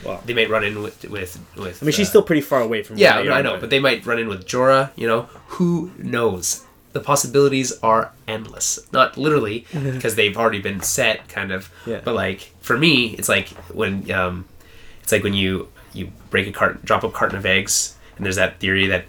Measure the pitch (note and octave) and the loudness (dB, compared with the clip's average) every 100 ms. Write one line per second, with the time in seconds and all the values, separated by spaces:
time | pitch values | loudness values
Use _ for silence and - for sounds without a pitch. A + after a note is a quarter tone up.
0 | - F2+ A#2 A#2 G#2+ G#2+ G#2 G#2 G#2 - | -10 -8 -4 0 0 0 -2 -4 -10 -12
1 | - G#2 F#2 - - - F#2+ F2+ D3 D3 | -12 -10 -10 -12 -18 -12 -12 -4 -2 0
2 | F#3+ G#3+ - D#3 - C3+ A2+ A2+ - A2 | 4 4 6 0 0 0 0 -4 -6 4
3 | F3+ A2 B2 C3+ C3 F#2+ - C#3 C#3 A2+ | 4 6 2 0 0 -2 0 2 2 0
4 | A#2 A#2 A2+ F#2+ F2+ B2+ B2+ C3+ C3+ - | 0 -2 -2 -6 -4 2 4 4 2 -2
5 | A#2 A2+ - - - - F3 E3+ F3+ - | 0 0 -2 -14 -12 -2 0 0 -4 -10
6 | B2 A#2+ A2+ F2+ - - - _ _ - | -4 0 0 0 -4 -6 -10 _ _ -6
7 | - C#3 B2+ C3+ C#3 C3+ B2+ - A2+ A2 | 0 0 2 4 4 2 -2 0 2 2
8 | A2 - - A2 A2 - - - - C3 | 2 -8 -8 -8 -10 -6 -4 -6 -2 2
9 | B2+ - D3 D3 G#2+ A#2 - D3+ C3+ B2+ | 2 2 0 2 0 -4 -8 -6 -4 -2
10 | A#2+ G#2+ G#2 G2 A#2 G2+ G2+ G2 - - | -2 2 2 4 2 0 -4 -4 -2 0
11 | A#2 G#2+ - - G2 F#2+ F#2+ - - G#2 | 0 0 -6 -8 -6 -8 -10 -14 -10 -6
12 | B2 A2 G2 F#2+ - - - B2 E3 C3 | -4 -2 -2 -6 -12 -10 -2 2 4 4
13 | A#2 - G2 G2+ F#2+ - - F#2+ G#2 G2 | 2 -2 0 0 0 -10 -12 -4 -2 -2
14 | F#2 F#2+ F2+ F2+ F2+ - - - - - | -4 -2 -2 -4 -10 -20 -20 -20 -20 -12
15 | - G#2+ G2+ G2 F#2+ F#2+ - - - - | 0 0 2 0 0 -2 -6 -16 -18 -12
16 | F2+ - - G2 G2 - G2 F2 - G2+ | -12 -14 -2 -2 -2 0 0 0 0 0
17 | G2 - A2 G2 G2 F#2+ F#2+ - - - | 0 -2 -2 0 2 2 2 -2 -4 -10
18 | - - F#2+ F#2 F#2 - F#2+ F#2+ G2 F#2 | -20 -8 -4 0 0 0 0 2 2 0